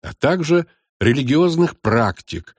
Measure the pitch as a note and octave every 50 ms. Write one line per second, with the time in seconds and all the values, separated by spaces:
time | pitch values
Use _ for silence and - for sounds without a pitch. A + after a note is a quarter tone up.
0 | - - - _ - C#3 F3 F#3 E3 D3 E3+ F3 E3 _ _ _ _ _ _ _
1 | F#2+ A#2 A#2+ C#3+ C3+ B2 C#3 D#3 F3+ F3+ E3 E3 F3 E3 - _ _ - - A#2+
2 | A2+ G2+ F2+ - - - - E2+ E2+ - _